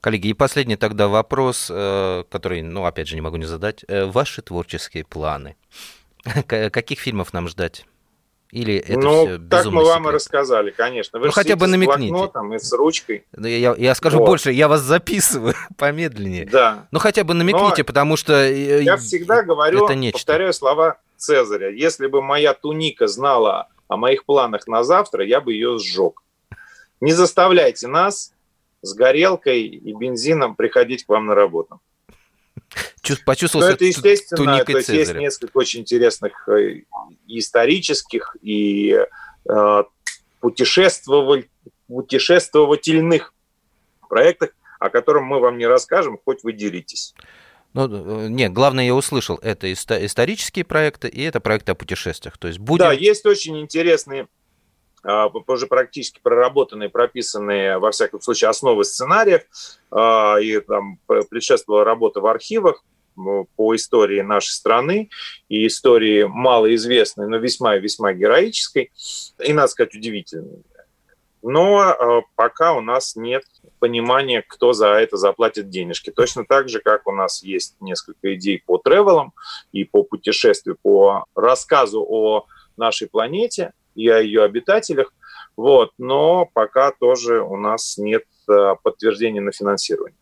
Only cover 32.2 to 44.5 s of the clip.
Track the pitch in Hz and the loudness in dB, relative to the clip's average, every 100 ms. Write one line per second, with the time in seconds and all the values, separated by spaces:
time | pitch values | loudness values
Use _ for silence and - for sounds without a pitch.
32.2 | _ _ _ - _ - - _ - 143 | _ _ _ -20 _ -12 -12 _ -6 -4
33.2 | - 131 170 160 180 190 180 147 202 202 | -2 0 0 2 2 4 2 4 4 4
34.2 | - 165 139 135 123 135 123 120 147 82 | 0 -2 2 2 2 0 2 0 0 -2
35.2 | 143 - 117 135 123 117 107 120 117 - | -6 -6 -2 -2 -2 -4 -2 2 2 2
36.2 | 104 - - 104 104 - _ 104 - _ | -10 -10 0 2 2 -4 _ -16 -16 _
37.2 | _ 117 107 120 120 180 165 147 - 117 | _ -10 -2 0 2 0 -2 -6 -6 -8
38.2 | - - 104 107 104 101 104 101 98 - | -8 -14 -6 -2 0 0 2 2 0 -6
39.2 | - _ - 107 104 104 101 _ - - | -20 _ -4 2 4 2 0 _ -16 -16
40.2 | _ _ 120 117 127 - 185 - - 143 | _ _ -4 -2 0 2 2 0 0 2
41.2 | 135 127 120 _ - _ _ 123 120 131 | 4 0 0 _ -20 _ _ -12 -4 -2
42.2 | - 175 - 156 143 147 - 160 165 160 | 4 2 4 2 4 2 2 0 2 0
43.2 | - _ _ _ _ _ _ _ _ 110 | -2 _ _ _ _ _ _ _ _ 4
44.2 | 151 175 - | 4 4 -6